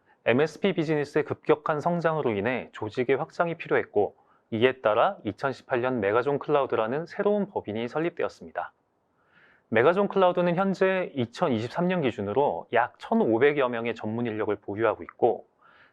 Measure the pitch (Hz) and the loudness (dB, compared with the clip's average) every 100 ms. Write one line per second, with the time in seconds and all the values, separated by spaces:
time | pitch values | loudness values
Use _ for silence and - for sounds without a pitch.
0 | _ _ - 120 156 - 196 180 156 151 | _ _ 2 2 2 0 -2 0 0 -2
1 | 143 151 143 131 - 151 - 151 156 175 | 0 -2 -2 -4 2 2 2 -2 0 0
2 | 160 156 131 101 107 123 80 - 107 135 | 0 0 0 0 -2 -4 -8 -10 -8 -4
3 | 123 135 160 - 175 165 - 139 - 104 | 0 0 -2 -2 -2 -2 -2 -2 0 0
4 | 98 - _ _ - 110 127 127 110 107 | -2 -4 _ _ -8 2 2 2 0 4
5 | 160 196 110 95 139 127 - 123 127 127 | 2 0 -8 -6 -6 -6 -4 -2 -2 -2
6 | 98 113 127 143 - 147 131 113 110 139 | 0 0 0 -4 0 0 0 -2 -2 -4
7 | 165 - 202 208 202 107 101 104 120 151 | -6 -4 -2 0 -2 -6 -6 -6 -6 -4
8 | 165 - 104 - 82 87 85 _ _ _ | -6 -4 -6 -6 -12 -10 -10 _ _ _
9 | _ _ _ _ _ _ - 110 135 180 | _ _ _ _ _ _ -2 4 4 4
10 | 202 202 185 180 175 170 196 185 190 190 | 2 4 4 4 0 2 0 2 0 0
11 | 180 139 117 - 175 117 117 - 175 185 | -4 -4 -4 -2 0 0 -2 -2 0 0
12 | 135 104 101 110 139 85 - 113 120 - | 0 -2 -2 0 0 -2 -2 0 0 -4
13 | - 226 156 113 143 147 123 120 117 113 | -2 0 2 4 4 4 0 -2 -4 -6
14 | 110 113 120 107 104 101 - 101 110 98 | -6 -4 -4 -2 -2 -4 -4 -2 0 0
15 | 82 - 123 92 - _ _ _ _ | -6 0 2 0 -8 _ _ _ _